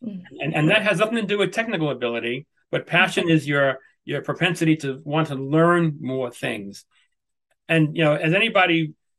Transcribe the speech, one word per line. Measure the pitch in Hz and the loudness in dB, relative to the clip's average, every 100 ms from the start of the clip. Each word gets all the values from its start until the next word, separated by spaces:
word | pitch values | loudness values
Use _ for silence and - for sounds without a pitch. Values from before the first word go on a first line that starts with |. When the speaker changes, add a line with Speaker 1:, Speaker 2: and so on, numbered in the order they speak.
Speaker 1:
Mm-hmm. | 214 190 - - | -12 -12 -14 -8
Speaker 2:
And, | 143 | -4
and | 160 156 | 0 2
that | 214 | 2
has | 208 185 | 2 0
nothing | 220 233 | 0 0
to | 196 | -2
do | 202 | 0
with | 185 | 0
technical | 226 226 190 156 | -2 -4 -2 -2
ability, | 123 120 117 117 131 - _ _ | -2 -4 -4 -4 -6 -10 _ _
but | 127 - | -8 0
passion | 170 185 190 | 2 2 0
Speaker 1:
Mm-hmm. | 175 | 2
Speaker 2:
is | 160 139 | 2 2
your, | 143 139 131 - _ - | 0 0 -2 -10 _ -8
your | 143 | -6
propensity | - 139 180 165 160 156 | -6 -2 -2 2 2 2
to | 139 135 | -2 -8
want | 151 151 156 | -4 -2 -2
to | |
learn | 135 135 156 170 175 165 147 | -4 0 4 4 4 2 -2
more | 123 131 123 | -6 -4 -6
things. | - 135 110 98 101 - _ _ _ _ _ _ _ - | -6 -8 -6 -10 -16 -20 _ _ _ _ _ _ _ 0
And, | 165 151 | 2 2
you | 170 | 2
know, | 156 | 2
as | 147 160 | 2 2
anybody, | 190 226 196 180 165 156 - _ | 2 2 4 4 2 -2 -8 _